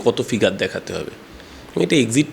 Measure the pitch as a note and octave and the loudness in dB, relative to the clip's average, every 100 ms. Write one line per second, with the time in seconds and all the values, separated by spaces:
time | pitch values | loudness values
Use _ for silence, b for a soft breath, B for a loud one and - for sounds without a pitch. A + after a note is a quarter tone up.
0 | - A#2 B2 A2+ G2 F#2+ G2 F#2 - F2 | 2 0 -2 2 2 2 -4 -4 -8 -8
1 | - - - B B B B - F3 E3 | -8 -12 -20 B B B B -2 2 4
2 | A#2 A#2+ D3+ | 4 2 2